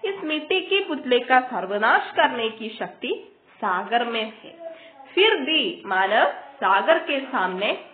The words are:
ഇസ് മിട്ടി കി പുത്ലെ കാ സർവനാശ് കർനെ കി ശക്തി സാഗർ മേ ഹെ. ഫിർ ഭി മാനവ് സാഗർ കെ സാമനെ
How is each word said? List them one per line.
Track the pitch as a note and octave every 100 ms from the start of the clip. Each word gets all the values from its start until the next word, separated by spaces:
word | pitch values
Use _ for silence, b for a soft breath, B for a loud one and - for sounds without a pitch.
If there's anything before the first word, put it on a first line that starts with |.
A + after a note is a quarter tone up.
| G4
ഇസ് | G4
മിട്ടി | D#4 D#4 D4+ F#4
കി | F4+ G4 G4
പുത്ലെ | D4 B3+ B3 B3
കാ | B3+
സർവനാശ് | B3+ A3 F#3 G3+ A3 F#4 - -
കർനെ | D4 B3 A3
കി | G#3+ A3 -
ശക്തി | F3+ - B3 G#4+ - _ _ _
സാഗർ | G#3 F#3 G3+ A#3
മേ | A#3 A#3 G#3+ -
ഹെ. | - - - B B - -
ഫിർ | - A4 F#4+
ഭി | C4 D#4 G#3 -
മാനവ് | G3+ F#3+ F#3+ A3 D4+ - - -
സാഗർ | G3 G3 D4 E4+
കെ | - C#4 C4+
സാമനെ | B3 F#3 F#3 G#3+ F#4 -